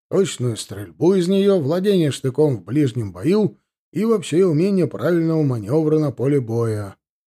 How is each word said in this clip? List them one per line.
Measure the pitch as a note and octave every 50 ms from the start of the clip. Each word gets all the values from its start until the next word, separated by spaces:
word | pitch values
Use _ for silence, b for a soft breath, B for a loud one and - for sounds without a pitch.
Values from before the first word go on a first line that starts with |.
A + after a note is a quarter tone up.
| _ _
точную | - F#3 G3 - - - B2 B2 A2 -
стрельбу | - - G2+ G2 G#2 F2 D#2 - B2+ F3 G3
из | F#3+ E3+ F3
неё, | G3 G3 G3 G3+ G3 F#3
владение | C#3+ C3 E3 F#3 F#3 G#3 G3+ F3+ D#3+ C#3+
штыком | - - - C3 B2 - D#3 D3 C3 G2+
в | -
ближнем | - B2 D3+ D3+ B2 - B2 A2 G2 F2
бою | F2+ G2 D3+ G3 G#3+ G#3 D3 - _ _ _ _ _ _ _ -
и | D#3+ G#3+
вообще | A3+ A3+ G3+ C#3+ - C#3 E3+ G3
умение | F3+ D3+ D3 F3+ G3+ G3 F#3 D#3+ -
правильного | - G2 A2+ E3 F3+ E3+ E3 E3 D#3+ D#3+ D#3
манёвра | C3+ B2 A2+ G2+ G2 C#3 D#3+ D#3+ D3+ D#3 D#3
на | D3+ C#3+
поле | A2 - A#2 C#3 D3 C#3
боя. | B2 A2 A2+ A#2 A#2 A2+ G#2+ G2+ G2+ G2 - _ _ _ _ _ _